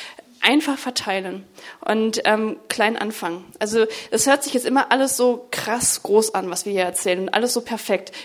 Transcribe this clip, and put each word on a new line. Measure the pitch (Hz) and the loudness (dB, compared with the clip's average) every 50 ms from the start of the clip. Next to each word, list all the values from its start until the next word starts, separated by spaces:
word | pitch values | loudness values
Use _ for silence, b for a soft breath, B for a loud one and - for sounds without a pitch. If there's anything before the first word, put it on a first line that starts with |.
| B B B B - _ - - | B B B B -20 _ -6 0
einfach | - 202 262 302 302 285 277 | 2 4 4 4 2 0 -4
verteilen | 277 - 254 247 - - 214 190 196 190 185 185 190 196 - B B B B B B | -4 -4 -6 -6 -6 -4 -2 -2 -2 -2 -6 -8 -10 -12 -16 B B B B B B
und, | - - 214 220 220 226 220 - - | -2 0 2 2 2 2 0 2 2
ähm, | - 214 214 220 220 185 - - | 2 4 4 2 -2 -4 -6 -8
klein | - - - 214 214 226 | -8 -2 0 0 0 0
anfangen. | - - 214 220 - - 170 170 180 185 - - | -2 -4 -6 -6 -6 -6 -6 -6 -8 -10 -14 -8
Also | - 220 208 214 226 220 220 B B B B | -6 -4 0 2 2 2 2 B B B B
es | - 226 - | 0 2 4
hört | 277 277 294 - | 4 4 4 2
sich | 285 - | 0 -2
jetzt | 247 247 | 0 0
immer | - 254 277 - - | 2 2 2 4 4
alles | 233 262 269 262 - | 2 2 2 2 2
so | - 247 247 240 233 - - | 2 4 2 2 0 -4 -8
krass | - - - 220 220 240 247 - - - - | -8 -6 -4 -2 -2 0 0 0 -2 -2 0
groß | - 202 214 220 214 - | 4 4 4 4 4 0
an, | 190 185 180 | -2 -4 -4
was | 170 - - | -6 -6 -4
wir | 208 | -2
hier | 202 190 180 | 0 0 0
erzählen | 175 180 - - 196 180 180 | 0 -2 -2 0 0 0 0
und | 190 190 | 0 0
alles | - 208 233 240 | 0 0 0 0
so | - 240 | -2 -2
perfekt. | 233 - 240 214 - - 202 180 - - B B | -4 -4 -6 -6 -2 0 0 -2 -2 -6 B B